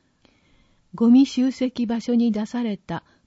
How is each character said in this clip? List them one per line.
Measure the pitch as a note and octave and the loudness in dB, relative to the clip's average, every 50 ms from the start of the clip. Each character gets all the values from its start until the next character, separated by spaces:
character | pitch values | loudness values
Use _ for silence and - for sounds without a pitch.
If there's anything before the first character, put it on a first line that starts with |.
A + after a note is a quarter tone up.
| _ _ _ _ _ _ _ _ _ _ _ _ _ _ _ _ _ _ - | _ _ _ _ _ _ _ _ _ _ _ _ _ _ _ _ _ _ -6
ゴ | E3+ A#3 A#3 | 0 4 6
ミ | A#3+ C4 C#4 | 6 6 6
集 | C4 - - B3 C4 | 4 2 -2 -2 -2
積 | B3 - B3+ B3+ - - A#3+ G#3 | -2 -4 -6 -6 -4 -6 -6 -4
場 | A#3 A#3 | -4 -6
所 | G#3 - A#3+ | -4 -2 0
に | A#3 A#3 A#3 | 0 0 0
出 | G#3 G#3+ G#3+ | -2 -2 -6
さ | G#3+ - A#3+ A#3+ | -6 -6 -6 -6
れ | A3+ G3+ | -6 -6
た | F#3+ - - E3+ D#3+ - _ _ _ _ | -8 -10 -12 -12 -12 -12 _ _ _ _